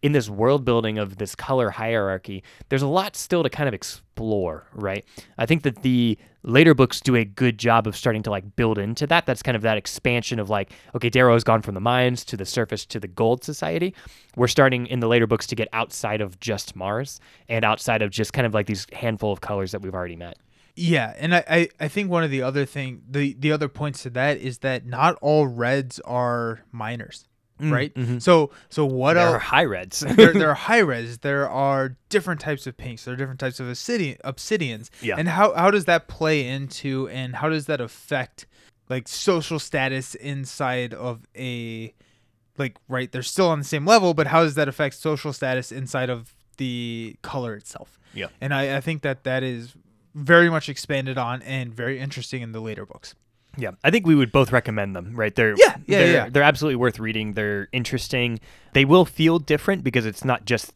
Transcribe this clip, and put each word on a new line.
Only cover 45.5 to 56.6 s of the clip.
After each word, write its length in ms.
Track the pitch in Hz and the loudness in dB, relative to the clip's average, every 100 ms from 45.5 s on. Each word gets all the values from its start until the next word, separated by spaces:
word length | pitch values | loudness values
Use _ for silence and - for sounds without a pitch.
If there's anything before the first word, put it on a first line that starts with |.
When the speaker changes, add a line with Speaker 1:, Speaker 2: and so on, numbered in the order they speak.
| 127 120 | -2 -4
Speaker 2:
inside 400 | 123 135 135 127 | -10 -6 -4 -4
of 240 | 123 113 _ _ _ | -4 -8 _ _ _
the 600 | 131 120 120 117 113 - | -6 -4 -6 -8 -10 -14
color 320 | - 143 120 | -10 -8 -8
itself? 460 | 104 - - - _ _ | -10 -14 -20 -20 _ _
Speaker 1:
Yeah. 160 | - 95 _ | -12 -12 _
Speaker 2:
And 120 | 135 | -4
I, 260 | 139 139 139 | -2 -2 -2
I 20 | |
think 220 | 131 156 | -4 -4
that 200 | 147 131 | -4 -4
that 220 | - 131 | -2 -2
is 300 | 131 120 120 - _ _ _ 147 | -2 -6 -12 -20 _ _ _ -12
very 340 | 139 170 170 | 6 8 8
much 180 | 165 - | 2 -4
expanded 480 | 135 - 139 131 131 | -12 -6 -4 -4 -4
on 260 | 120 127 | -4 -6
and 300 | 120 135 123 | -6 -6 -6
very 280 | 113 120 131 | -6 -6 -4
interesting 420 | 135 135 120 131 | -8 -10 -10 -10
in 80 | 117 | -8
the 80 | 110 | -10
later 240 | 110 107 95 | -8 -10 -12
books. 280 | - - - _ _ _ - | -18 -20 -20 _ _ _ -10
Speaker 1:
Yeah, 140 | 113 90 | -10 -2
I 60 | 139 | 0
think 160 | 214 180 | 2 4
we 80 | |
would 180 | 151 127 | 4 6
both 180 | 139 131 | 4 4
recommend 460 | 127 120 110 98 92 | 2 0 -4 -4 -6
them, 180 | 87 | -10
right? 200 | 117 107 | -4 -2
They're, 200 | 98 113 104 | 2 2 8
Speaker 2:
Yeah, 180 | 453 - | 6 6
yeah, 140 | - 196 | 0 4
Speaker 1:
they're, 140 | 170 | 6
Speaker 2:
yeah. 140 | 160 107 | 4 2
Speaker 1:
they're 120 | 131 | 4
absolutely 340 | 143 131 | 4 4